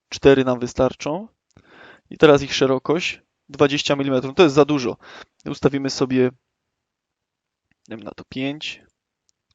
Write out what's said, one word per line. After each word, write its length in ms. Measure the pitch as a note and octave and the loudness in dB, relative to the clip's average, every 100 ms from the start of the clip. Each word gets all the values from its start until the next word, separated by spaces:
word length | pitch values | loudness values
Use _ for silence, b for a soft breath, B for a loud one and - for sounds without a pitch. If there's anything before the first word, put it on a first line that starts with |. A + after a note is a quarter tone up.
| - | -20
cztery 360 | - C#3+ C3+ | 2 4 6
nam 140 | B2+ B2 | 2 -2
wystarczą. 720 | A#2+ - C3 - D3 E3+ A3+ _ _ _ B B B B - | -4 -2 -2 -2 -8 -8 -10 _ _ _ B B B B -12
I 80 | - | 2
teraz 240 | D#3 C#3+ | 6 6
ich 120 | C#3 | 2
szerokość 680 | - C3 C3 - D#3+ - - _ _ _ | -2 0 0 -2 -4 -4 -10 _ _ _
dwadzieścia 480 | C#3 C#3+ C#3+ - C#3 | 0 2 2 -2 -2
milimetrów. 380 | C#3 C3 C3+ | 0 -2 -2
To 80 | C3+ | 2
jest 120 | E3 | 4
za 100 | C#3 | 4
dużo. 320 | C#3+ D3 A#2 - B B B _ - | 2 2 -4 -8 B B B _ -14
Ustawimy 440 | D3 C#3+ C#3 C3+ | -4 -2 -2 -6
sobie, 400 | - C3 B2+ B2 B2+ _ _ _ _ _ _ _ _ _ _ _ _ _ _ - | -4 -2 0 -2 -4 _ _ _ _ _ _ _ _ _ _ _ _ _ _ -20
dajmy 160 | A2 | -16
na 60 | G#2 | -16
to 140 | - | -18
pięć. 580 | - C3 C3+ D3+ - - _ _ _ _ _ _ _ | -14 -10 -8 -8 -14 -16 _ _ _ _ _ _ _